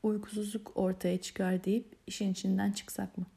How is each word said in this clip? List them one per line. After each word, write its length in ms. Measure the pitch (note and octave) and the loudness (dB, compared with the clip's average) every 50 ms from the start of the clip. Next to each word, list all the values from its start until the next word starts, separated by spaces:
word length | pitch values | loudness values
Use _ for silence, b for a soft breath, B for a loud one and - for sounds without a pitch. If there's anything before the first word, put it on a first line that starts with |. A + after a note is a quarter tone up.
uykusuzluk 680 | - G#3+ G#3+ G#3 G#3 - G#3 G#3 G#3 G#3 G#3+ A3 G#3 - - | 2 2 2 2 -2 -4 -4 -4 -4 -2 -4 -6 -6 -4 0
ortaya 460 | - G3 F#3 F#3 F#3 - F3+ F3+ F#3 | 2 2 2 2 2 2 2 2 2
çıkar." 440 | - - - - F#3+ F#3 F#3 F#3 F#3 | -2 -6 -4 0 0 2 2 2 2
deyip 320 | F#3+ G3+ A#3 B3 - - _ _ | 2 2 2 0 -4 -18 _ _
işin 260 | - - - G#3 F#3+ | -12 -6 -2 0 0
içinden 400 | F#3 - - G3 F#3+ F#3+ G3+ G3+ | 0 0 2 2 2 4 2 2
çıksak 460 | G3+ - - - - - G3 F#3 - - | 0 -2 -6 -8 -6 -6 -6 -6 -4 -8
mı? 80 | F3+ - _ | -8 -8 _